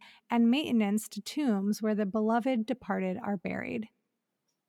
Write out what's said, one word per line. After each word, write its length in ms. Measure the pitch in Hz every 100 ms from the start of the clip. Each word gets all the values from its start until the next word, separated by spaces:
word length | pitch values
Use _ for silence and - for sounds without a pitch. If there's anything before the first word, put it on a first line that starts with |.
| - - -
and 200 | 240 233
maintenance 580 | 269 302 233 202 214 -
to 120 | 208
tombs 600 | - - 285 202 202 208
where 120 | 220 208
the 100 | 208
beloved 600 | 214 214 233 262 247 220
departed 520 | 247 - 190 185 185
are 140 | 220 202
buried. 500 | - - - 247 214 _ _ _ _ _ _ _